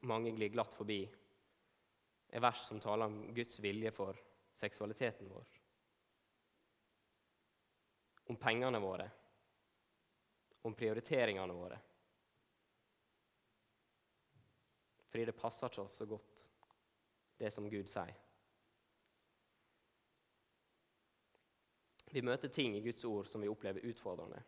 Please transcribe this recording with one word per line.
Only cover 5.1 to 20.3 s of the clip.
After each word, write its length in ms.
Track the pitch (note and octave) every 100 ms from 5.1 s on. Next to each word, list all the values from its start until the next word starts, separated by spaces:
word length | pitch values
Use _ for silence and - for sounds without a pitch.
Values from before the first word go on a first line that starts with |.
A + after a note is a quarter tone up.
| A2 G2
vår, 160 | G2 - - _ _ _ _ _ _ _ _ _ _ _ _ _ _ _ _ _ _ _ _ _ _ _ _ _ - -
om 80 | A2+
pengene 400 | A#2+ A2+ B2+ A#2
våre, 260 | F#2+ F#2 F#2+ - - _ _ _ _ _ _ _ _ _ _ _ _ - A#2
om 80 |
prioriteringene 800 | G#2+ A2+ A2 - C#3 A#2 F#2+ F#2
våre. 260 | F2+ F2+ - - _ _ _ _ _ _ _ _ _ _ _ _ _ _ _ _ _ _ _ _ _ _ _ _ - - _ _ _ _ _ -
Fordi 160 | A#2 A#2
det 80 | A2
passer 320 | A#2 - B2
ikke 160 | - G2
oss 160 | -
så 80 | G#2+
godt, 380 | G#2+ - - - _ - _ _ _ _ _ _ _
det 140 | A2
som 160 | G#2 G#2
Gud 180 | G#2 F#2+
sier. 280 | - E2+ - - _ _ _ _ _ _ _ _ _ _ _ _ _ _ _ _ _ _ _ _